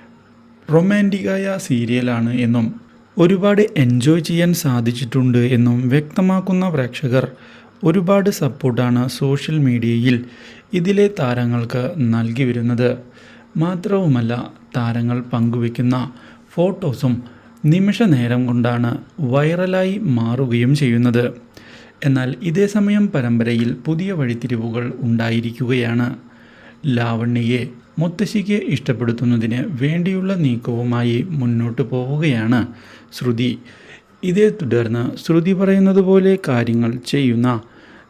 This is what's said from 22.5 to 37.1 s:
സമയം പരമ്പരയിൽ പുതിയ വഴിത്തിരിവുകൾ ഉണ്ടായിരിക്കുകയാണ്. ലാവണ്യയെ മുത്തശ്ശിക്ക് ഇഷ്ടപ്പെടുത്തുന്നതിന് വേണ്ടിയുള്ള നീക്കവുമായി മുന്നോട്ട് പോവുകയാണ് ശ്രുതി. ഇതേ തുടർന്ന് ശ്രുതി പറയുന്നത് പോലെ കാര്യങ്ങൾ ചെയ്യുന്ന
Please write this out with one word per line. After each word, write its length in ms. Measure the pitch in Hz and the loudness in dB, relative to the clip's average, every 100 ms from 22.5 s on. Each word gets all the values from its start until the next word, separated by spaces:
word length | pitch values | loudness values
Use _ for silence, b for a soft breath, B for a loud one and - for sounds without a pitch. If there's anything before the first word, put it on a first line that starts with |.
| 165 202 | 0 0
സമയം 400 | 214 202 208 202 | 2 2 2 2
പരമ്പരയിൽ 680 | 156 120 117 113 117 117 | 0 0 0 2 0 0
പുതിയ 380 | 143 151 165 190 | -2 -4 -4 -4
വഴിത്തിരിവുകൾ 840 | 180 127 117 117 120 117 113 120 - | -2 -2 -4 -4 -4 -4 -4 -6 -4
ഉണ്ടായിരിക്കുകയാണ്. 1160 | 120 117 117 117 117 117 120 127 117 120 123 - - B B B B B 151 | -2 0 0 -2 -4 -6 -2 0 0 -2 -2 -6 -16 B B B B B -2
ലാവണ്യയെ 840 | 120 117 113 117 120 117 123 - - - - | -2 -2 -2 -2 0 0 -2 -4 -12 -12 -4
മുത്തശ്ശിക്ക് 640 | 170 175 208 220 196 208 | -4 -2 -4 -2 -2 -2
ഇഷ്ടപ്പെടുത്തുന്നതിന് 1200 | 359 151 - 117 120 117 123 117 110 120 226 131 | -2 -4 -2 -2 -2 0 0 0 0 -4 -4 -2
വേണ്ടിയുള്ള 500 | 139 170 175 190 185 | -2 0 -2 -2 -2
നീക്കവുമായി 920 | 190 143 117 131 117 120 120 120 120 190 | 0 0 -2 -4 -4 -2 0 0 -2 -2
മുന്നോട്ട് 520 | 151 120 117 117 117 | -2 0 0 -2 -4
പോവുകയാണ് 840 | - 127 127 147 160 117 110 123 - B B B B | -4 -4 -4 -2 0 0 0 0 -2 B B B B
ശ്രുതി. 460 | - 123 117 131 - B B B B _ _ | -6 -2 0 -2 -4 B B B B _ _
ഇതേ 260 | 185 180 214 | -2 2 2
തുടർന്ന് 680 | 208 135 117 113 117 127 - | 2 0 0 0 -2 -4 -6
ശ്രുതി 360 | - 165 170 | 0 2 2
പറയുന്നത് 480 | 185 196 196 190 190 | 2 2 4 4 4
പോലെ 360 | 185 190 190 190 151 | 4 4 4 2 0
കാര്യങ്ങൾ 440 | 123 117 117 117 127 | 0 2 2 0 -2
ചെയ്യുന്ന 560 | - | -2